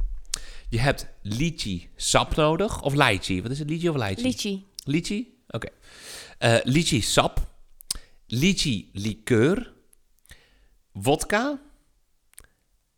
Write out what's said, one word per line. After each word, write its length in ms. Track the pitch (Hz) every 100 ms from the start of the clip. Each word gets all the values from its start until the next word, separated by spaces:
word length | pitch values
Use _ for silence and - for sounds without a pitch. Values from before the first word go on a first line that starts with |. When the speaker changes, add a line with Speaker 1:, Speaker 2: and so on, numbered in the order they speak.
| - - - - - - -
Speaker 1:
Je 80 | 113
hebt 260 | 139 - - -
lychee 680 | 101 113 165 160 107 90 - -
sap 380 | - 120 - -
nodig. 460 | 151 165 208 -
Of 120 | 143
lychee. 480 | 143 131 95 - 92
Wat 80 | 92
is 80 | 143
het? 120 | 147
Lychee 200 | 160 170
of 60 | 147
lychee? 260 | 101 98
Speaker 2:
Lychee. 420 | 254 - 208 190 - -
Speaker 1:
Lychee? 580 | - 156 175 208 247 _ _
Oké. 200 | 113 - - - - - - - -
Eh, 160 | 117 117
lychee 400 | - 143 160 131
sap. 360 | - - 123 - - - - - - - - - -
Lychee 640 | 120 180 185 - 104 -
likeur. 800 | 98 107 101 - 113 135 202 - - _ _ _ _ _ - _ _ _ _ _
Wodka. 680 | 101 107 160 - 208 269 277 - _ _ _ _ _ _ - - _ _ _ _